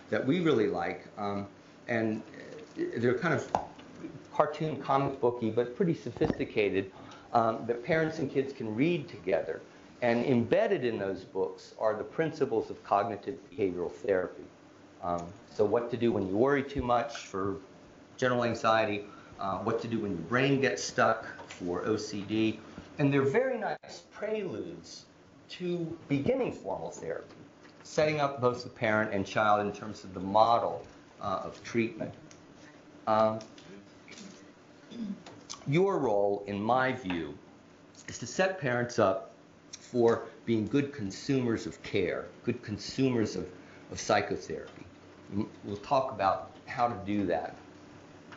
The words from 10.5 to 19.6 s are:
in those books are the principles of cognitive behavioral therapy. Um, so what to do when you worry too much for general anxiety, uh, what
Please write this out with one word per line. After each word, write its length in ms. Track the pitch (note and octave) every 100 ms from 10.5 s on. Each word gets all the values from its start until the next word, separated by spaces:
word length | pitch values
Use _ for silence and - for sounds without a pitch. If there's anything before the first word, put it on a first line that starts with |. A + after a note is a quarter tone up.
| E3+ A3 F#3
in 140 | B2 A2
those 260 | G2 F#2
books 520 | F#2 F#2+ F#2 - - -
are 160 | A2 G#2
the 80 |
principles 680 | G2 - D#3+ D3 C3 A2+ G#2+
of 120 | F#2+
cognitive 540 | - G2+ G#2 G2+ - F#2+ -
behavioral 400 | - G2 F2 E2+
therapy. 520 | - - F#2+ F2+ - - - - - - -
Um, 240 | F2+ F2 E2+ G2 -
so 100 | -
what 280 | G#2 A2+ A#2+
to 60 | A#2+
do 140 | A#2
when 160 | G#2+ F#2+
you 80 | G2
worry 280 | C3 C#3+
too 180 | - C#3
much 460 | B2 A#2+ - - -
for 300 | G2 G2 G2 - - - - - -
general 260 | B2+ B2
anxiety, 640 | A#2 A2 A2+ A2 G#2+ G#2 - - - -
uh, 200 | G2
what 200 | F#2+